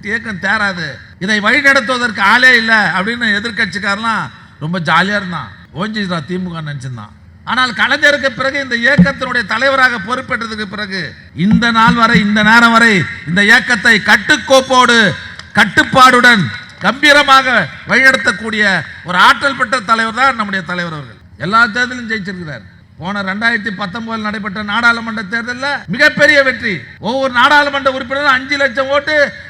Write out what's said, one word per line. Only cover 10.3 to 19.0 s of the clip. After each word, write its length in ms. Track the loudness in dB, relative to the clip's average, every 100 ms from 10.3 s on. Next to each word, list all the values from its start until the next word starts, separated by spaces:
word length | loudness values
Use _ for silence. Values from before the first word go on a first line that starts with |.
| -8 -8 -8 -10
பிறகு 500 | -10 -8 -8 -10 -14 -14 -2
இந்த 360 | 2 4 4
நாள் 220 | 4 4
வரை, 260 | 4 4 4
இந்த 240 | 2 2
நேரம் 280 | 4 6 6
வரை 320 | 4 4 2 -2 -8 -4
இந்த 160 | 0
இயக்கத்தை 580 | 4 2 2 0 2 2 2
கட்டுக்கோப்போடு, 1080 | 0 2 -2 2 2 4 4 4 4 2 -2 -10 -18 -4 0
கட்டுப்பாடுடன் 920 | 2 0 2 6 6 6 6 4 0 -6 -16 -6
கம்பீரமாக 880 | -4 0 4 4 6 4 4 0 -2 -8 -2
வழிநடத்தக்கூடிய 960 | 2 4 2 0 -4 -6 -2 0 0 -4 -12